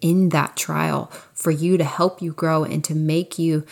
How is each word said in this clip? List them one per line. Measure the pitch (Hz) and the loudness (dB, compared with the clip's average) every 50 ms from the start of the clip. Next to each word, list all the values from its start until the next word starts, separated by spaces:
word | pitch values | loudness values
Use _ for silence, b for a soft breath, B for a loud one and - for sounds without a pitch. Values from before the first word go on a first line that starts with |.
in | 151 165 175 190 185 170 | 0 2 4 4 4 4
that | 160 147 - - - | 4 2 0 0 -4
trial | - - - 156 151 160 160 143 139 - - B B B B B | -8 -6 -4 -2 -2 -2 0 -2 -4 -6 -8 B B B B B
for | - - 170 | -4 0 0
you | 156 147 165 175 185 | 0 2 2 2 2
to | 170 156 | 2 2
help | 135 - - 175 185 185 - | 0 0 0 0 0 0 -2
you | 175 165 156 | -8 -8 -6
grow | - 170 160 160 156 151 | -2 0 0 2 2 0
and | - - 151 - | 0 -2 -4 -4
to | - 151 | -2 -2
make | 156 156 156 156 170 180 - - | -2 0 0 0 0 -2 -4 -4
you | - 165 165 156 156 151 B | -2 0 0 0 0 -2 B